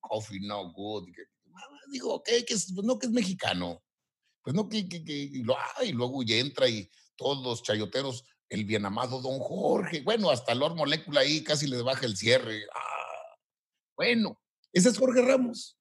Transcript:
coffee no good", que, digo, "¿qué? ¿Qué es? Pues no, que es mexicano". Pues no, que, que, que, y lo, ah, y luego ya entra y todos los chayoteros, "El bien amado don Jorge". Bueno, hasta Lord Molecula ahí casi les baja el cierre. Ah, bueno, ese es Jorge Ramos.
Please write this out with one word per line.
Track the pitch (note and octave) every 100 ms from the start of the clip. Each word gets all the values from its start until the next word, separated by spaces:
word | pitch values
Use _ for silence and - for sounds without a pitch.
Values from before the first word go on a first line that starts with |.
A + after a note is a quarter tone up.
coffee | - A2 G#2 G2
no | G2+ G#2 F#2
good", | E2+ G2+ G#2+ F2+
que, | F2+ F2+ _ _ F3+ - - -
digo, | C#4 - -
"¿qué? | - A#3+ A#3+
¿Qué |
es? | A3+ F3
Pues | F#3 G#3
no, | B3+
que | B3+
es |
mexicano". | A#3 F#3 F#3+ - F2+ F2 E2+ _ _ _ _ _ _
Pues | - D#3
no, | G#3+
que, | A3 F#3
que, | E3+
que, | D#3
y | D3 C#3+ C#3
lo, | A2+ C3
ah, | - -
y | B3+
luego | B2 B2 C3+
ya | A#2 A2+
entra | C3+ C3+ C3
y | A2+ F#2 _ _ -
todos | C3 C#3
los | B2+ A2+
chayoteros, | - G#2+ G#2 B2+ C#3 B2 _ _ _
"El | G2
bien | G#2 G#2+ G2+
amado | G#2+ B2 C3
don | B2+ C3+
Jorge". | - F#3 D3 E3+ F#3 D#3+
Bueno, | C#3 A3+ F#3+
hasta | B2+ -
Lord | A#2+ D3 E3+
Molecula | C#3+ D#3 D#3 C#3+
ahí | C#3 D#3
casi | D3+ D3+ D3
les | B2
baja | A#2+ C3 B2
el | F#2+
cierre. | G#2+ B2+ A#2 A2 G#2
Ah, | - - - - - - - _ _ _ _ _ -
bueno, | F#3 A#3+ G3+ - _ _ _
ese | F3+ F#3
es | A3+
Jorge | B3+ B3
Ramos. | B3 C4 B3 A3+ - _